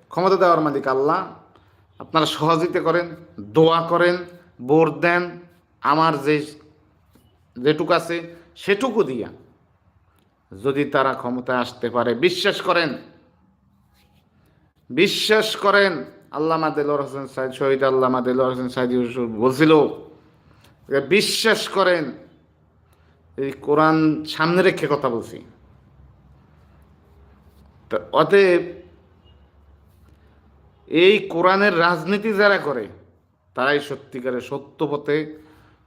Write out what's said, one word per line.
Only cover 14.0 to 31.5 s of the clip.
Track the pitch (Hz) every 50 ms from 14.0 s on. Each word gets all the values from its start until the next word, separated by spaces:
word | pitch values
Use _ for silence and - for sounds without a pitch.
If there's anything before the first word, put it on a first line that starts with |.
| _ _ _ _ _ _ _ _ _ _ _ _ _ _ _ _ _ -
বিশ্বাস | 123 151 196 196 - - - - 214 220 214 - -
করেন, | - - 202 196 202 196 190 165 135 123 - - - _ -
আল্লামা | - 147 156 160 165 160 160 151
দেলোয়ার | 143 147 143 143 147 143
হোসেন | 139 127 131 139 135
সাইদ, | 135 - 135 131 127
শহীদ | 127 - 143 135 135 131
আল্লামা | 139 135 131 131 131 127 127 127
দেলোয়ার | 120 127 127 131 131 131
হোসেন | 127 127 127 123
সাইদি | - 135 127 123 123
হুজুর | 123 123 117 120 131 120 113
বলছিল, | 113 104 120 131 127 135 160 156 160 151 135 - - - - - - - _ _ _ _ _ _ _ _ _ _ _ _ _ - 139 139 135 131
"বিশ্বাস | 185 214 208 - - - - 226 214 220 - -
করেন, | - 196 190 180 180 170 147 123 110 - - - _ _ _ _ _ _ _ _ _ _ _ _ _ _ _ _ _ _ _ _ -
এই | - 139 139
কোরআন | - - - 143 147 151 156 156 160 160 156 156 151 156 156
সামনে | - - - 156 170 175 185
রেখে | 180 190 - - 151 139
কথা | 147 147 - 131
বলছি।" | 117 110 90 - - - - - - _ _ _ _ _ _ _ _ _ - - _ _ _ - - _ _ _ _ _ _ _ _ _ _ _ _ _ _ _ _ _ - _ _ _ _ - _ _ - - _ _ _ -
তা | 110 - - -
অতএব | - 143 160 - 196 202 196 185 175 170 165 - - - - - _ _ _ _ _ _ _ - _ _ _ _ _ _ _ _ - _ _ _ _ _ _ _ _ _ _ _ _ _ _ _ _ _ _ _ _ _ _
এই | - - 160 180 190 214 196
কোরআনের | 196 - 170 165 175 185